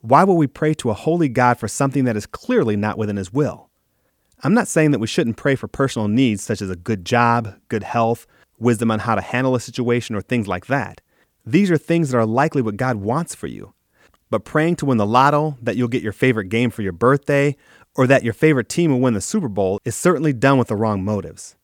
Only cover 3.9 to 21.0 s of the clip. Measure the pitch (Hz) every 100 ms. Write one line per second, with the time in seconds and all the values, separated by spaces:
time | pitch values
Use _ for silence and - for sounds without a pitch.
3.9 | _ _ _ _ _ 135 214 185 - 156
4.9 | 135 107 - 135 110 147 135 101 - 135
5.9 | - 104 110 131 104 - 110 98 90 87
6.9 | 107 85 120 120 117 110 - _ 110 104
7.9 | 117 113 117 - _ _ _ 113 117 113
8.9 | 107 107 107 90 123 131 127 - 117 120
9.9 | 120 - 107 - 123 101 90 - 139 113
10.9 | - _ _ _ _ - 139 196 160 -
11.9 | 170 156 127 110 113 156 147 110 104 127
12.9 | 117 98 135 170 - - 53 50 _ _
13.9 | _ _ _ _ 110 - 156 160 175 143
14.9 | 123 104 120 135 147 156 139 113 107 123
15.9 | 123 104 98 127 110 95 113 123 - 101
16.9 | 87 120 139 - 143 143 139 _ _ _
17.9 | - 127 135 117 113 160 143 113 - 170
18.9 | 131 127 107 - 220 156 98 95 101 -
19.9 | - 175 165 156 127 135 139 120 107 110
20.9 | 104